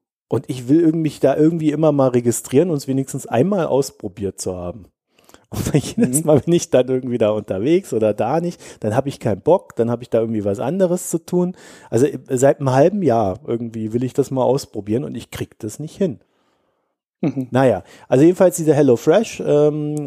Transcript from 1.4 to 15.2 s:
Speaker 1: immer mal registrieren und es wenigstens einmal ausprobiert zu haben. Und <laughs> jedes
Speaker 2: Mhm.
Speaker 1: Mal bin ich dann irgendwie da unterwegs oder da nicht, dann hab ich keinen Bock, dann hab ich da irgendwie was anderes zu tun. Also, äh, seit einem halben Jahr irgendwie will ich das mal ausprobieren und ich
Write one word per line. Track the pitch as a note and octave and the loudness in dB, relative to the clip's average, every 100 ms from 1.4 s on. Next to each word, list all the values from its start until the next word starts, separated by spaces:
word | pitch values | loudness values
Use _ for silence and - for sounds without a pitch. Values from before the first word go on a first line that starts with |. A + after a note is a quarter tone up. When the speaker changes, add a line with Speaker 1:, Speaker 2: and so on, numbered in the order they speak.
| D#3 E3+ D#3 | 2 2 -2
Speaker 1:
immer | D3 D#3+ | 0 2
mal | C#3+ C3 | 2 2
registrieren | B2 A#2+ A2+ - B2+ F3+ | 2 0 -2 0 2 2
und | D3 | -2
es | - | -2
wenigstens | C3 C3 C3+ - | -4 -4 -8 -2
einmal | A#2 F3 G3+ D3+ | 0 0 0 0
ausprobiert | C3 C3+ - G#2+ F2+ F#2+ - | 0 -2 -6 -14 -8 -8 -6
zu | - | -8
haben. | F2+ F2 E2+ F2 _ _ _ _ - _ | -8 -10 -12 -18 _ _ _ _ -20 _
Und | - - | -8 -2
<laughs> | D3 - - | -2 -2 -2
jedes | G#3+ C3+ | 0 0
Speaker 2:
Mhm. | D#3+ | 2
Speaker 1:
Mal | D3 | 2
bin | E3 | 2
ich | E3+ - | 0 2
dann | C3 B2+ | 2 2
irgendwie | C3 B2+ A#2+ | -2 -2 0
da | G#2+ | 0
unterwegs | G#2+ G#2 F#2+ B2 F3 G3 | 0 -4 -4 0 0 0
oder | A2+ A2 | -2 0
da | G#2 A2 D#3+ | 0 -2 -2
nicht, | F3 - - - | -4 -8 -16 -8
dann | A2 A2+ | -4 -2
hab | C#3 | -2
ich | - | -4
keinen | A#2+ G2 | -4 -2
Bock, | D3 F#3 - - | 2 0 0 -4
dann | A#2 | -2
hab | A#2+ | -4
ich | B2 | -2
da | A#2 | -2
irgendwie | A2+ A2 G2+ | 0 -2 -2
was | G2+ | -4
anderes | B2 F#3 F3+ F3+ - | -4 0 0 -2 -4
zu | E3 | -8
tun. | - F3+ F3+ - - - - | -4 -2 -2 -6 -18 -20 -4
Also, | A2+ D3 | 0 0
äh, | C3 - | -2 -6
seit | C3 C3+ - | 0 2 2
einem | C3+ | 2
halben | C3 D#3+ G#3 | 4 2 2
Jahr | D#3 A#2 G2+ F#2+ - | 0 2 0 -2 -6
irgendwie | A2+ A#2 A2+ A2 | -6 -6 -8 -4
will | A#2+ | -4
ich | C3 | -2
das | - C3 | -2 -2
mal | C3 | 0
ausprobieren | A#2+ C#3 - A2 G2+ A2+ | 0 0 -4 -12 -6 -4
und | D3+ | -4
ich | A#2+ | -10